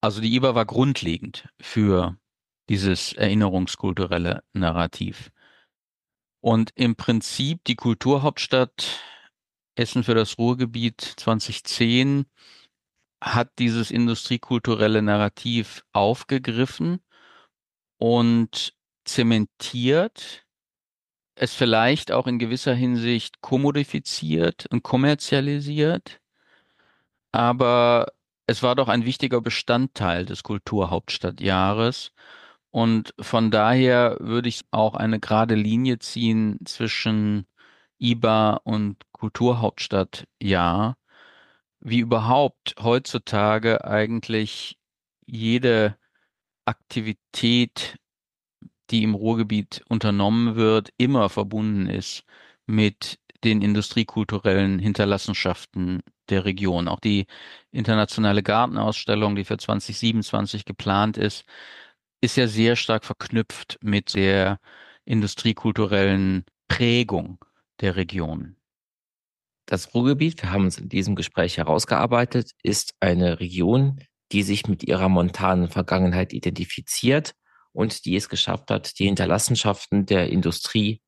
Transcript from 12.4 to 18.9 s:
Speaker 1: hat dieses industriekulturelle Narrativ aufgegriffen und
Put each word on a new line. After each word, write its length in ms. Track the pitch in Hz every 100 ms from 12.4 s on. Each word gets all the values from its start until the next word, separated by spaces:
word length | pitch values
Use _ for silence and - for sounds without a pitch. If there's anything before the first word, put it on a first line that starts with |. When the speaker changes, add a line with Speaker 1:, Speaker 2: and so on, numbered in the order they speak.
| - - _ _ _ _ _ _
Speaker 1:
hat 280 | - 120 120 -
dieses 320 | 123 117 110
industriekulturelle 1120 | - 120 113 - 120 - 120 - 110 107 110
Narrativ 840 | 107 104 104 - 120 117 107 - _
aufgegriffen 1040 | 101 101 104 - 135 127 113 131 - 165 180 _ _ _ _ _ _ _ _ _ _
und 800 | 113 120 117 117 113 - - _ _